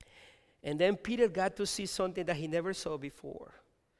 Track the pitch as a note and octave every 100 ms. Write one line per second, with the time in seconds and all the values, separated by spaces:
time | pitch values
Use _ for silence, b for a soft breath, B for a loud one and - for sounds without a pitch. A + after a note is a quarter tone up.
0 | b b b b b b - D3+ F3+ G3+
1 | - A#3 A3+ F#3 F#3+ F#3+ G3+ - G3 -
2 | F#3 F3+ F3 D#3 D#3+ E3+ F3+ F#3 E3+ D3+
3 | C#3+ - C#3+ - - - - _ _